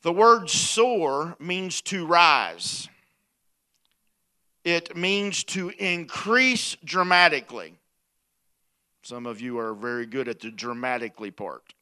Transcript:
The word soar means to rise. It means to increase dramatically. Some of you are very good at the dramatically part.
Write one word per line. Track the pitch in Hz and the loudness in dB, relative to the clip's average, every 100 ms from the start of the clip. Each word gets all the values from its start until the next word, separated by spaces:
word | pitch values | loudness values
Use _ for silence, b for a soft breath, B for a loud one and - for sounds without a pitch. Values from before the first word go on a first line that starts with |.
The | 170 | -2
word | 175 220 233 156 | 4 6 6 4
soar | - - - 240 233 156 139 160 - | -2 0 2 2 4 0 0 -4 -8
means | 160 180 190 - | -6 -4 -4 -8
to | - 190 160 | -6 -6 2
rise. | 170 170 139 95 85 - - - _ _ _ _ _ _ _ _ _ _ _ _ _ _ _ _ _ | 6 6 6 0 -6 -8 -8 -10 _ _ _ _ _ _ _ _ _ _ _ _ _ _ _ _ _
It | 170 170 170 170 | 0 0 -2 -6
means | 180 202 202 185 | -2 0 -2 -4
to | - 190 180 | -6 -6 -6
increase | - 196 175 165 - 190 233 262 240 - - | -6 -4 -4 -6 -10 0 2 4 2 -4 -10
dramatically. | 165 180 180 180 175 147 113 120 82 85 _ _ _ _ _ _ _ _ _ _ _ _ | -6 0 4 6 6 4 -6 -14 -14 -18 _ _ _ _ _ _ _ _ _ _ _ _
Some | - 120 120 | -16 -12 -10
of | 107 | -10
you | 123 120 | -8 -6
are | 113 | -6
very | 107 120 120 120 | -6 -6 -6 -6
good | 127 120 | -6 -6
at | 117 | -6
the | 110 | -12
dramatically | 113 120 120 127 123 117 - 107 | -12 -10 -6 -4 -4 -6 -10 -14
part. | 95 98 62 _ - | -10 -12 -12 _ -20